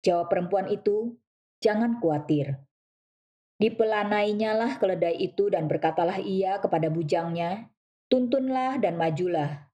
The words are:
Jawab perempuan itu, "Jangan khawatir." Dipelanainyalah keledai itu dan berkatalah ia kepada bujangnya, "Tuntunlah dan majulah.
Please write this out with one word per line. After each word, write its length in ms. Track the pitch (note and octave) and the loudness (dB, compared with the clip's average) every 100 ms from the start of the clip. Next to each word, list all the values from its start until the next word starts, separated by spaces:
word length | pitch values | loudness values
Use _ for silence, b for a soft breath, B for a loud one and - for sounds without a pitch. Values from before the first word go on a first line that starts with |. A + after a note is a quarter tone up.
| F#3+ | 2
Jawab 240 | E3+ F3 | 0 0
perempuan 400 | F#3 F3 G3 F#3+ | -2 0 -2 0
itu, 480 | G3+ G#3 G#3 A#3 - _ _ _ _ | -2 0 0 -4 -10 _ _ _ _
"Jangan 400 | A3 G#3+ A#3 A#3 | 0 2 0 0
khawatir." 640 | E3 D3 - D3+ C#3 C#3 - _ _ _ _ _ _ _ _ _ | 0 0 0 0 0 -6 -10 _ _ _ _ _ _ _ _ _
Dipelanainyalah 1200 | A3 A3+ A3 G#3+ G#3 G#3 G#3 G#3 A3 A3 A#3 C4 | -2 2 0 2 0 0 0 0 0 0 -2 0
keledai 400 | F#3+ F3 E3+ E3 | 0 2 0 0
itu 320 | - - G3+ | -2 0 0
dan 160 | F#3+ D#3 | 2 0
berkatalah 560 | D3+ E3 - E3+ F#3+ | 0 0 0 0 0
ia 400 | G3 F#3+ F#3+ G3 | -2 -2 -2 -2
kepada 240 | - E3 D#3+ | 0 0 0
bujangnya, 800 | D#3+ D3+ F3 E3+ E3 E3+ G3+ - _ _ _ _ | -2 0 -2 -2 -4 -4 -4 -10 _ _ _ _
"Tuntunlah 720 | B3+ B3 C4+ C4 C4 C4 C4+ | 2 2 0 0 -2 -2 0
dan 160 | G3 E3+ | -2 0
majulah. 640 | E3 D#3 F3+ E3 D3 - - | 0 0 0 0 -2 -6 -14